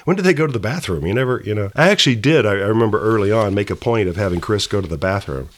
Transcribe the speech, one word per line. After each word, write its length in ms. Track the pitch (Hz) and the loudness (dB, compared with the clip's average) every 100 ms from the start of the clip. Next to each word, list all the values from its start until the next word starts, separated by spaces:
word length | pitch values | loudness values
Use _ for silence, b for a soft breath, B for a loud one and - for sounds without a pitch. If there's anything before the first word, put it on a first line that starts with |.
when 140 | B 190 | B 0
did 80 | 185 | 2
they 80 | |
go 120 | 156 160 | 2 0
to 60 | |
the 80 | 120 | -2
bathroom?" 480 | 104 170 - 80 82 | -4 -6 -4 -4 -2
You 60 | |
never, 280 | 117 127 120 98 | -2 -2 -2 -4
you 100 | 107 | -4
know. 160 | 98 - | -2 2
I 120 | 175 | 2
actually 300 | 208 139 117 | 4 2 2
did, 280 | 135 156 104 | 4 4 4
I, 100 | 98 | 2
I 120 | 101 | 2
remember 320 | 113 113 104 | 2 2 2
early 320 | 110 113 101 | 2 2 2
on, 220 | 113 101 101 | 2 2 0
make 140 | 98 | -2
a 80 | 95 | -2
point 320 | 117 113 92 | 0 0 0
of 80 | 87 | 0
having 240 | 98 87 | -2 -2
Chris 260 | - 104 - | -2 -2 -2
go 140 | 104 | -4
to 60 | 90 | -4
the 100 | 78 | -4
bathroom. 500 | 95 98 - 67 67 | -2 -2 -4 -8 -10